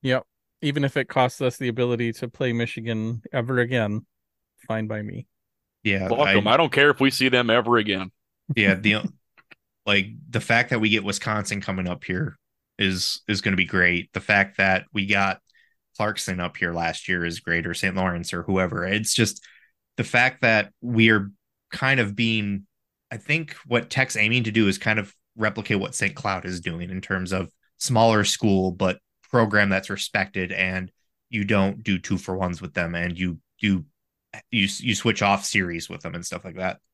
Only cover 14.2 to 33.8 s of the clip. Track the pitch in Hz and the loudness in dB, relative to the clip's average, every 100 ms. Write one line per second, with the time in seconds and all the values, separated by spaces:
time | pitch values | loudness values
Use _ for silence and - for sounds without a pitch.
14.2 | - 104 98 - 98 92 - 107 98 101 | 0 2 2 2 2 2 -2 -6 0 2
15.2 | 98 92 _ _ _ _ _ _ 107 101 | 0 -2 _ _ _ _ _ _ -4 -4
16.2 | - 90 87 - 87 85 82 80 - 90 | -6 -6 -6 -4 -4 -2 -4 -4 -4 -2
17.2 | 85 85 - 85 85 85 95 92 92 87 | -2 -6 -4 -4 -2 -4 -2 0 -2 -2
18.2 | 85 90 85 95 90 92 90 104 107 - | -6 -8 -2 0 0 -4 -4 -2 -2 0
19.2 | 110 - - - _ _ _ - 113 123 | 0 -2 -20 -20 _ _ _ -8 0 2
20.2 | 127 - 120 110 101 _ 123 113 110 107 | 2 2 2 2 0 _ -4 4 6 6
21.2 | 101 - _ _ _ - 131 135 107 104 | 2 -10 _ _ _ -4 0 2 0 0
22.2 | 117 110 104 98 101 _ _ _ _ 113 | -2 0 -2 -6 -10 _ _ _ _ -16
23.2 | - 156 160 - - 120 117 - 131 110 | -4 -4 -4 -16 -2 -2 0 -2 -2 0
24.2 | 107 123 113 107 101 95 - 107 101 _ | 2 2 2 4 4 2 0 -2 -4 _
25.2 | _ - 107 101 101 101 95 - 101 - | _ -4 -4 -2 -2 -2 -2 -2 -4 -4
26.2 | 104 95 87 90 87 82 87 92 - 95 | -4 -4 -6 -8 -8 -8 -8 -10 -4 -4
27.2 | 90 92 - _ _ _ - 117 113 110 | -2 -4 -4 _ _ _ 0 4 6 6
28.2 | 101 - 110 98 92 90 95 90 _ _ | 2 2 2 4 2 0 -2 -2 _ _
29.2 | _ 123 110 107 101 95 - 95 - 104 | _ 2 4 4 4 0 -2 -8 -4 -2
30.2 | 95 98 90 95 92 92 92 _ _ _ | -2 -4 -4 -2 -2 -2 -8 _ _ _
31.2 | _ 113 101 104 98 98 - 92 - 95 | _ -4 2 2 2 0 -2 -2 0 -4
32.2 | - 92 92 85 78 87 85 85 87 85 | -4 -4 -4 -4 -6 -4 -4 -4 -6 -4
33.2 | 90 82 _ _ 104 95 | -4 -6 _ _ 0 0